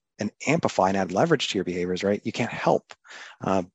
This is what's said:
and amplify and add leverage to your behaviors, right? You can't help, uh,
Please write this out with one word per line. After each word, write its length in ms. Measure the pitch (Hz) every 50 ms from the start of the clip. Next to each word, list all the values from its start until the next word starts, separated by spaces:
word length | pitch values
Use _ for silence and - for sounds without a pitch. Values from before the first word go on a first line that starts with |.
| _ _ _ -
and 120 | 208 - - - -
amplify 420 | - 139 175 - 104 - - 92 95
and 80 | 98
add 160 | 98 92 87
leverage 360 | 90 101 143 170 160 - - -
to 100 | - 98
your 60 | 87
behaviors, 400 | 90 90 90 87 90 92 87 101
right? 160 | 98 104 101 -
You 80 | 117
can't 200 | - - 120 -
help, 400 | - - - - 156 - - - - _ _ - - - - - - -
uh, 200 | - - 95 95 90 92